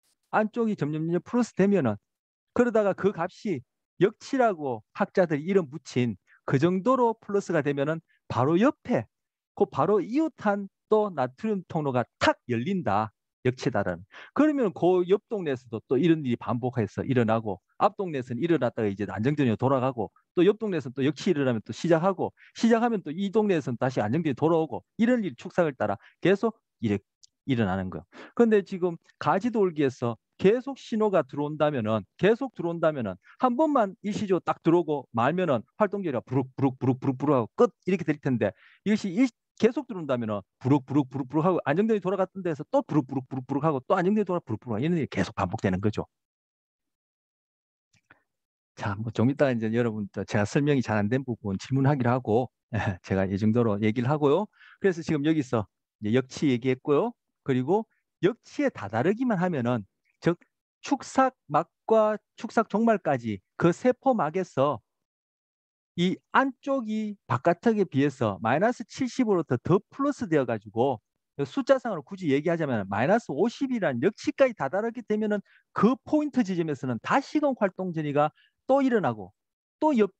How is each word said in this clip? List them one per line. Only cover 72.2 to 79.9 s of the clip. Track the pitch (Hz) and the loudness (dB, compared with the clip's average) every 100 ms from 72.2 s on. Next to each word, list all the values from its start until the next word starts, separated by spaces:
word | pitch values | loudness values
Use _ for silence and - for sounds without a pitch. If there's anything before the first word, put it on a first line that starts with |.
| 175 | 0
얘기하자면 | 135 156 165 147 117 95 | 0 0 -2 -2 -2 -2
마이너스 | 101 135 226 - | -2 2 2 0
오십이란 | 139 226 - 269 240 170 120 | -2 -2 -2 -4 -2 -2 0
역치까지 | 165 - - - 269 | -2 -2 -6 2 2
다다르게 | 226 135 185 226 233 - | 2 -4 -2 -4 -6 -4
되면은 | 214 214 208 - _ _ | -2 0 -2 -4 _ _
그 | - 220 262 | 2 2 2
포인트 | - 302 302 254 | 0 0 0 0
지점에서는 | 190 175 160 143 131 113 | 0 0 -2 -2 -4 -4
다시금 | - 233 - 311 294 254 | 0 0 0 -2 0 0
활동 | 202 - 185 | -2 -2 -8
전이가 | 165 151 143 151 _ _ _ - | -4 -2 2 2 _ _ _ 0
또 | 269 | 2
일어나고 | 262 233 147 110 90 _ _ _ _ - | 4 2 0 -4 -10 _ _ _ _ -2
또 | 302 | 2